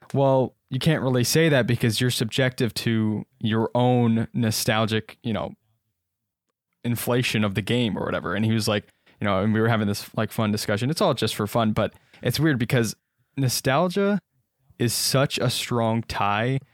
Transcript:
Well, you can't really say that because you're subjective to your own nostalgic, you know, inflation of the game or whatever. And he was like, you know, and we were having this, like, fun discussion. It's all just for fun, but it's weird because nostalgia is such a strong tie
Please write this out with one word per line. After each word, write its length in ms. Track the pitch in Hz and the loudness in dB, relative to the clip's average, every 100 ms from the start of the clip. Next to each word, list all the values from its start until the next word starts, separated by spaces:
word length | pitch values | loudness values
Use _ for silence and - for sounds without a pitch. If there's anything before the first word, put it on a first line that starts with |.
| - | -6
Well, 420 | 135 135 135 120 - _ | 0 4 4 0 -6 _
you 100 | 131 | -2
can't 240 | 165 147 | 0 0
really 220 | 123 127 123 | 0 0 2
say 240 | 156 165 | 2 4
that 180 | 143 110 | 4 2
because 320 | 117 120 107 | 0 0 0
you're 80 | 123 | -2
subjective 640 | - 110 - 131 - 120 - | -2 -2 0 0 0 -4 -2
to 500 | - 113 107 107 - _ | -2 0 0 -2 -8 _
your 300 | 113 110 113 120 | -2 0 0 2
own 520 | 123 123 117 113 - | 2 4 4 2 -2
nostalgic, 840 | 127 113 110 - 110 110 110 - - | -2 -2 0 0 0 0 -2 -4 -10
you 100 | 123 | -6
know, 200 | 104 - - _ _ _ _ _ _ _ _ _ _ _ _ | -4 -6 -10 _ _ _ _ _ _ _ _ _ _ _ _
inflation 600 | 120 117 - 123 127 117 | -6 -4 0 0 2 0
of 120 | 107 98 | 0 -2
the 60 | |
game 360 | 98 120 117 - | -2 0 0 -2
or 80 | - | -4
whatever. 280 | 90 - 95 | -4 -4 -2
And 100 | 110 | 0
he 80 | |
was 140 | 113 110 | 0 0
like, 200 | 104 - _ _ _ | -2 -2 _ _ _
you 60 | 104 | -2
know, 180 | 95 | 0
and 100 | 107 | 2
we 80 | 110 | 2
were 60 | 113 | 2
having 200 | 113 104 | 2 0
this, 220 | 101 - - | -4 -6 -6
like, 160 | 110 | -4
fun 200 | - 107 | -2 -2
discussion. 380 | 107 - 104 123 | -2 -2 -2 -2
It's 120 | 165 | 0
all 120 | 196 | 0
just 220 | - 110 - | 0 -2 -2
for 100 | 104 | -2
fun, 260 | 120 110 | 0 0
but 200 | 107 101 - _ - | 0 -2 -4 _ -6
it's 180 | 123 123 | -4 0
weird 180 | 156 127 | 0 2
because 380 | 120 127 110 - _ _ _ - | 0 0 0 -4 _ _ _ -4
nostalgia 840 | 131 - 139 139 180 190 202 202 - _ _ _ _ _ | -2 0 0 0 0 0 0 -2 -4 _ _ _ _ _
is 140 | 120 | -2
such 440 | - - 135 147 - | 0 0 2 0 0
a 120 | 127 | -2
strong 520 | - - 120 113 113 | -2 -2 0 0 0
tie 560 | - - 101 104 123 135 - | -4 -2 0 0 0 -2 -6